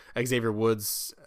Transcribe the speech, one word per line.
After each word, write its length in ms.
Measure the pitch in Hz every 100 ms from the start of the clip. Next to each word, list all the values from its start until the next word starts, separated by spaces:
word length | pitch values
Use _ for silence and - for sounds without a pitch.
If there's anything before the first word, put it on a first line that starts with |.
| - 120
Xavier 300 | 123 123 113
Woods, 600 | 107 113 107 104 - - -